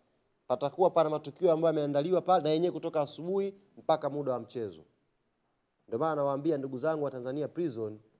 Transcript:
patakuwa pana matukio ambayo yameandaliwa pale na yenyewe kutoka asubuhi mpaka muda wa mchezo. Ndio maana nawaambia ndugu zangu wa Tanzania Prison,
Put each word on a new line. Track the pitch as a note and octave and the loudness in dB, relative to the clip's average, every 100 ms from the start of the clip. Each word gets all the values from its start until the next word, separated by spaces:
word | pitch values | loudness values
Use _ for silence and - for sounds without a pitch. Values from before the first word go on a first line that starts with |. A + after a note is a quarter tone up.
| _ _ _ _ - | _ _ _ _ -4
patakuwa | B2+ C#3+ - F3+ | -2 0 2 4
pana | E3+ D#3 | 6 4
matukio | D3+ C#3+ - F3+ | 0 -6 2 4
ambayo | D#3+ E3 | 4 4
yameandaliwa | D#3 D3 C#3+ D#3+ F#3 | 2 0 0 2 2
pale | - F3+ | 4 4
na | D3+ | 4
yenyewe | D#3 F3 | 2 2
kutoka | D#3 D#3+ D#3 | -2 -4 -2
asubuhi | C#3+ - E3 G3 G3 G3 _ - | -2 -6 -4 -2 -4 -8 _ -6
mpaka | - D#3 D3 | 0 0 0
muda | C#3+ C#3 | -4 -4
wa | B2 | -4
mchezo. | A2 B2+ G#2+ D#2+ D2+ _ _ _ _ _ _ _ _ _ - | -6 -8 -8 -10 -20 _ _ _ _ _ _ _ _ _ -8
Ndio | A2+ | -2
maana | D#3+ | 0
nawaambia | D3+ C#3 C#3 D3+ D3 | 0 0 0 0 -2
ndugu | C3 C3 | -2 -4
zangu | D3+ D#3 | -2 -2
wa | C#3+ | -2
Tanzania | C3 B2 C#3 C#3 | -4 -6 -4 -6
Prison, | - E3+ A2+ G#2+ G#2+ _ _ | -4 -6 -4 -8 -8 _ _